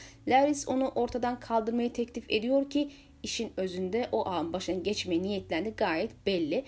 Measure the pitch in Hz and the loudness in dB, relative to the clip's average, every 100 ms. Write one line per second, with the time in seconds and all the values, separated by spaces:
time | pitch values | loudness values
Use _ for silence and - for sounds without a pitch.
0 | - - - 262 285 285 - 262 262 233 | -20 -10 4 6 6 2 0 0 0 0
1 | 240 240 240 247 - 226 220 233 240 240 | -2 0 -2 -2 0 0 2 0 -2 -2
2 | 233 240 - 214 240 277 277 285 285 - | -4 -6 -2 0 4 2 4 0 0 -6
3 | - - 214 - 214 - 190 180 185 226 | -20 -12 -8 -4 -4 -2 -4 -2 -2 0
4 | - 226 190 170 165 180 170 185 170 208 | 0 0 0 -2 -2 -4 -2 -2 -2 -2
5 | 180 170 190 196 190 165 214 214 196 160 | 0 0 0 -4 -2 -2 -2 0 0 0
6 | 226 - 202 185 151 208 | -2 -4 -2 0 0 -2